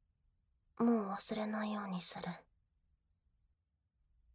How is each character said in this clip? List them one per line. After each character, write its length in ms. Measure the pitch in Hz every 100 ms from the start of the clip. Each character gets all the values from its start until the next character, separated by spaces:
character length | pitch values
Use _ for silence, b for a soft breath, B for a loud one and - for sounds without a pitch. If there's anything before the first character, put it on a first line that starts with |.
| _ _ _ _ _ _ _ -
う。 40 |
も 200 | 233 233
う 60 | 196
忘 240 | 202 - 214
れ 100 | 214
な 200 | 214 214
い 60 |
よ 120 | 208 196
う 40 |
に 120 | 180
す 160 | - 190
る。 60 | 180 175 - _ _ _ _ _ _ _ _ _ _ _ _ _ _ _ _ - -